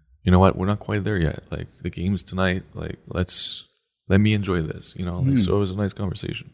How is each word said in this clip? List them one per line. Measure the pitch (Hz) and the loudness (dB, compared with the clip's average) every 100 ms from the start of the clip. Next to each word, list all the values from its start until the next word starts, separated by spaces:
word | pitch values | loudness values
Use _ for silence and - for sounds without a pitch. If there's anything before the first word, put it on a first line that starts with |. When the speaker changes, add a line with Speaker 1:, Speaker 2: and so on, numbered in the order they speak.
| _ _ | _ _
Speaker 1:
you | - | 4
know | 92 | 6
what, | 95 - | 6 4
we're | 92 | 0
not | 104 | -4
quite | - 104 | -4 -4
there | 95 101 | -2 0
yet. | 78 - - | 0 -2 -8
Like, | - - _ | -10 -10 _
the | 87 | -10
game's | 90 90 98 | -6 -2 -2
tonight, | - 92 95 92 - | -4 -2 -2 -2 -6
like, | - 80 - - | -10 -10 -10 -8
let's, | 85 90 - - - - _ _ _ - | -4 -2 0 0 -2 -10 _ _ _ 0
let | 98 | 4
me | 107 | 4
enjoy | 107 95 90 | 2 0 -2
this, | 78 - - - | -2 -6 -10 -8
you | 90 | -6
know? | 90 | -2
Like, | 131 | 0
Speaker 2:
Hmm. | 135 | 2
Speaker 1:
so | 92 101 | 2 2
it | |
was | 98 | 0
a | 95 | -2
nice | 101 | -4
conversation. | - 98 - - - - | -4 -6 -4 -6 -8 -12